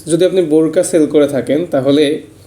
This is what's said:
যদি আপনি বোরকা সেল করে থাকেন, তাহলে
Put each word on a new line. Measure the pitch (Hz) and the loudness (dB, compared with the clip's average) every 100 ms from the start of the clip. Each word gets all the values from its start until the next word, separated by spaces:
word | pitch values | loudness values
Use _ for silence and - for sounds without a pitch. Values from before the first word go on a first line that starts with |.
| - | -4
যদি | 160 180 | 0 0
আপনি | 185 | 0
বোরকা | 165 151 160 160 | 0 0 0 0
সেল | 175 170 147 | 0 0 2
করে | 151 143 | 2 0
থাকেন, | 135 120 143 175 | 0 -2 -4 -2
তাহলে | 143 131 143 143 151 - - | -2 0 2 0 -2 -8 -20